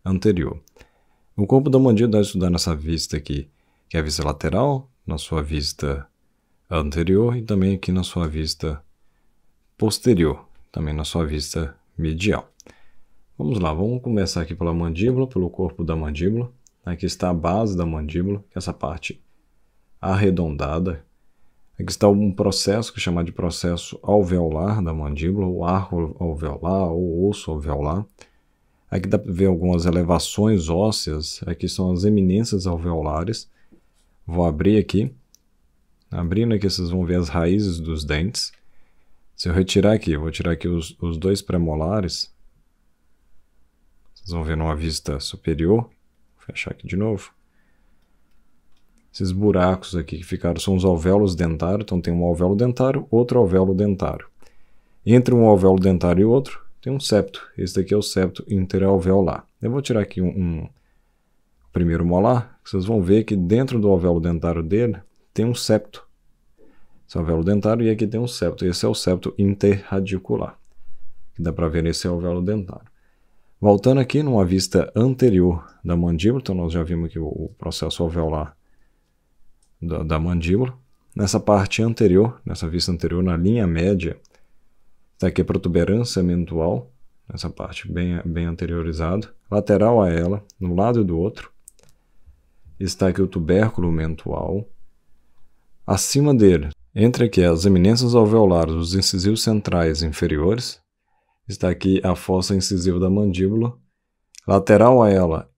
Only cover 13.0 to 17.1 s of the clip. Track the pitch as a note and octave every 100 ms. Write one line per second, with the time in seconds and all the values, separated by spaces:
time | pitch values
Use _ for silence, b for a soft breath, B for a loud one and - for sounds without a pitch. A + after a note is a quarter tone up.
13 | b b _ - D3 A2+ E2+ D#2 G#2 B2
14 | B2 G#2+ F2+ F2 D#2+ E2 E2+ E2 E2+ E2
15 | A2+ B2+ C3 F#2+ F2 - F2+ - E2 D#2+
16 | D2+ D2 F2+ A2+ B2 - _ _ - F2
17 | F2+